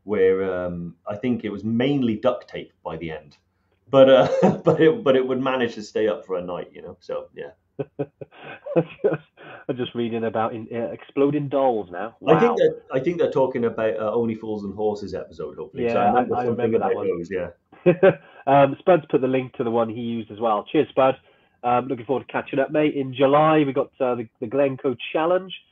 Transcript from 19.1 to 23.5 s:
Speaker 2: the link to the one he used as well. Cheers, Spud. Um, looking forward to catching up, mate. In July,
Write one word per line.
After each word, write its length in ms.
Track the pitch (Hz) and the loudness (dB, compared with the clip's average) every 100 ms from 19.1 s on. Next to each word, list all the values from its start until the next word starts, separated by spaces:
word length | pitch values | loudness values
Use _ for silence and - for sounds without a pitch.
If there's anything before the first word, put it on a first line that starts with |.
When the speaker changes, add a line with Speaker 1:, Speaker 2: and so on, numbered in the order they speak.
| 147 | -2
Speaker 2:
the 80 | 127 | 0
link 240 | 131 127 - | -2 -4 -6
to 80 | 117 | -2
the 60 | |
one 180 | 117 113 | 0 0
he 100 | 110 | -4
used 320 | 117 117 107 | -6 -6 -8
as 80 | 104 | -4
well. 240 | 113 104 - | -2 -2 0
Cheers, 160 | 156 135 | 0 0
Spud. 260 | - 131 131 _ _ _ _ 120 | 2 2 0 _ _ _ _ -2
Um, 220 | 123 127 | 0 -2
looking 180 | 127 117 | -6 -4
forward 200 | 123 113 | -4 -4
to 60 | |
catching 280 | 131 - 139 | -8 -4 -4
up, 120 | 139 | -2
mate. 240 | 151 151 143 | 0 0 -2
In 180 | 131 | -6
July, 500 | 127 139 143 156 | 0 4 4 6